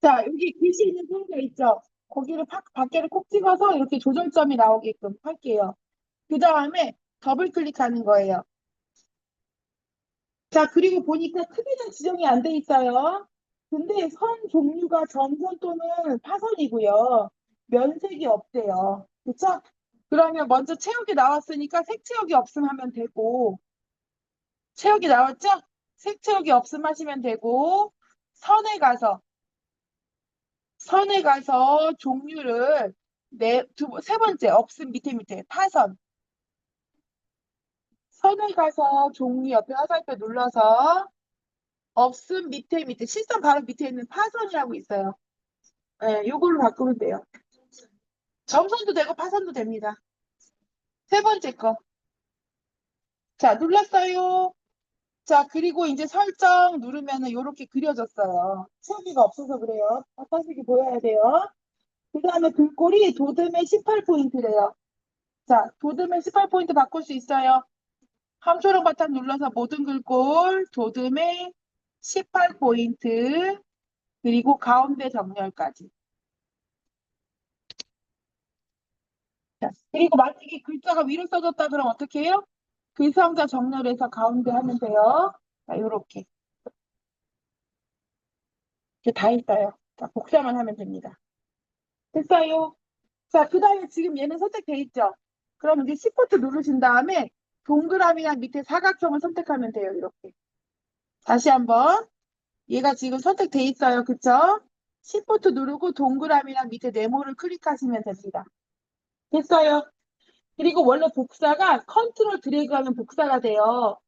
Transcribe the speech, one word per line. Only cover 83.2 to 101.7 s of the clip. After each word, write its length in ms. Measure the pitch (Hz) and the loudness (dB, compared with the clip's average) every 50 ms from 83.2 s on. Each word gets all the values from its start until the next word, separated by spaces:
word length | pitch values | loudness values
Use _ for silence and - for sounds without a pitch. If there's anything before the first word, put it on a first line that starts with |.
| 381 339 330 330 302 269 | 2 4 4 0 -2 -2
정렬해서 600 | - 254 247 254 269 269 254 247 247 247 262 240 | -2 -4 -4 -4 -4 -4 -4 -4 -2 -4 -4 -6
가운데 420 | - 226 226 233 240 247 247 247 | -4 -2 -2 0 0 0 -2 0
하면 280 | 240 247 254 254 240 240 | -2 -2 -2 -2 -4 -4
돼요. 540 | 247 220 214 214 214 226 262 311 359 392 381 _ _ _ _ _ _ - | -4 0 4 4 6 6 6 4 2 0 -2 _ _ _ _ _ _ -10
자, 100 | 165 170 | -8 -6
요렇게. 460 | 214 220 220 202 - _ - - 190 _ _ _ _ _ _ _ _ - _ _ _ _ _ _ _ _ _ _ _ _ _ _ _ _ _ _ _ _ _ _ _ _ _ _ _ _ _ _ _ _ _ _ _ _ _ _ _ _ _ _ _ _ _ _ _ | -4 -4 -6 -6 -8 _ -18 -18 -18 _ _ _ _ _ _ _ _ -20 _ _ _ _ _ _ _ _ _ _ _ _ _ _ _ _ _ _ _ _ _ _ _ _ _ _ _ _ _ _ _ _ _ _ _ _ _ _ _ _ _ _ _ _ _ _ _
이렇게 160 | 240 233 - | -4 -4 0
다 100 | 196 214 | 2 2
있어요. 420 | 240 240 240 - 208 214 202 202 - _ _ _ _ _ | 2 2 0 0 0 0 0 -2 -4 _ _ _ _ _
자, 100 | - - _ | -18 -12 _
복사만 440 | 233 - - - 311 269 254 240 247 | -12 -8 2 2 2 2 2 -4 -4
하면 180 | 233 226 208 | -4 -6 -8
됩니다. 420 | 208 202 190 190 185 - - - _ _ _ _ _ _ _ _ _ _ _ _ _ _ _ _ _ _ _ _ | -10 -12 -12 -12 -14 -14 -18 -20 _ _ _ _ _ _ _ _ _ _ _ _ _ _ _ _ _ _ _ _
됐어요. 640 | 311 302 302 370 339 320 320 311 320 320 311 _ _ _ _ _ _ _ _ _ _ _ _ | -8 0 2 2 2 2 2 0 -2 -2 -4 _ _ _ _ _ _ _ _ _ _ _ _
자, 180 | - 330 302 294 | 2 2 2 4
그 100 | - 370 | 2 4
다음에 280 | 381 415 403 392 370 - | 4 4 4 2 -2 -8
지금 280 | - - 330 349 311 277 | -6 -6 -4 -4 -4 -4
얘는 200 | 277 294 320 339 | -6 -6 -4 -4
선택돼 400 | 359 415 427 440 - - 302 277 | -6 -6 -6 -8 -8 -6 -6 -6
있죠? 320 | 285 240 _ 254 226 196 - _ _ _ _ _ _ _ _ _ | -6 -8 _ -2 -2 -2 -2 _ _ _ _ _ _ _ _ _
그럼 260 | - 302 311 302 269 | 0 2 2 2 2
이제 120 | 247 302 | -4 -6
시프트 420 | 285 - 453 - - 508 - - 320 | -6 -6 -6 2 2 2 4 4 2
누르신 420 | 240 269 269 302 302 294 269 262 | 2 0 -4 -4 -2 -2 0 2
다음에 500 | 254 254 240 247 269 339 381 339 247 185 _ _ _ _ _ _ _ | 4 4 4 4 2 2 0 -2 -2 -4 _ _ _ _ _ _ _
동그라미랑 760 | - 294 294 320 330 370 381 370 339 339 330 320 311 294 254 | 0 2 2 2 2 0 2 4 2 2 2 0 -4 -4 -4
밑에 240 | 233 262 - 285 277 | -6 -8 -8 -8 -8
사각형을 560 | - 294 349 359 381 381 _ - 339 285 294 | -4 -4 0 0 0 0 _ -2 -2 -2 -2
선택하면 520 | 294 339 339 - 339 - 294 262 247 226 | -4 -4 -6 -6 -4 -4 -4 -4 -4 -6
돼요. 220 | 220 220 196 190 196 | -6 -6 -6 -6 -6
이렇게. 400 | - - - _ _ _ 190 _ _ _ _ _ _ _ _ _ _ _ _ _ _ _ _ _ _ _ | -8 -8 -10 _ _ _ -20 _ _ _ _ _ _ _ _ _ _ _ _ _ _ _ _ _ _ _
다시 240 | - 233 240 233 302 | 0 0 2 4 4
한번. 580 | 269 262 247 233 | 4 4 4 2